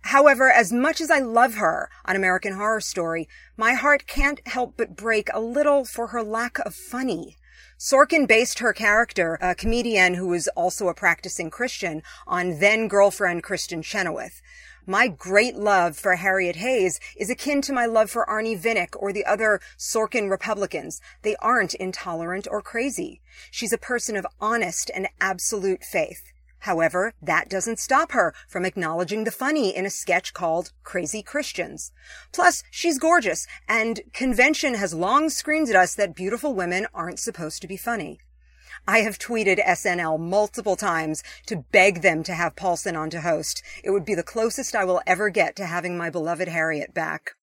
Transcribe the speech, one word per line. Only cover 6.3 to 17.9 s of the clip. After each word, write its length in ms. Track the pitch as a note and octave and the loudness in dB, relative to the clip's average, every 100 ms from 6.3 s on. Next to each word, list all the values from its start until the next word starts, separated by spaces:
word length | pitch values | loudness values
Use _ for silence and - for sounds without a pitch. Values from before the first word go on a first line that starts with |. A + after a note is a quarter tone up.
| A3+ B3 - | -4 -4 -4
of 160 | C#4 - | -6 -10
funny. 640 | - B3 C4 F#3 E3 - _ - - _ | -10 -6 -4 -4 -8 -18 _ -20 -20 _
Sorkin 480 | - C4 C#4+ E4 C4+ | 2 6 6 4 6
based 320 | A3 A#3+ - | 4 4 0
her 140 | A3+ | -2
character, 640 | - G#3+ G#3+ A#3 - E3+ D#3+ | 0 2 2 2 0 -2 0
a 160 | F3+ F3 | -2 -2
comedian 600 | G3+ A#3 A#3+ G#3+ F3+ F3 | 0 0 2 4 4 2
who 120 | F#3 | -2
was 220 | F3 D3+ | -2 -2
also 400 | - F3 - F#3+ | -2 -2 0 -4
a 40 | |
practicing 560 | E3 F#3 E3 F#3 - E3+ | 0 0 0 -4 -8 -10
Christian, 540 | - B3 - F3+ D#3 - - - | -6 -6 -4 -6 -6 -12 -20 -4
on 320 | F3+ F3+ D#3 | -2 -2 4
then-girlfriend 840 | G3+ A3 A3 G3+ G3+ - F#3+ F3 | 4 4 2 6 6 4 -2 -2
Kristen 380 | - F#3 - E3+ | -6 -6 -6 -8
Chenoweth. 600 | D#3+ G#3+ F3+ - - - _ - - - - | -6 -4 -4 -4 -10 -14 _ -20 -20 -18 -2
My 220 | F#3+ B3 | 2 2
great 480 | D#3 F#3 G3+ A#3+ - | 0 2 4 4 2
love 400 | G#3 G3 F3 D3 | 4 4 4 0
for 220 | G3+ F3+ | 0 2
Harriet 400 | F#3+ F#3+ F3+ E3 | 2 2 0 -2
Hayes 420 | A3+ B3+ F#3 - - G#3 | 0 2 2 0 -10 -8
is 140 | G#3+ | -6
akin 320 | B3 C#4 C#4+ | -4 -2 -2
to 100 | C#4 | 0
my 140 | C4 | 0
love 260 | A#3 | 2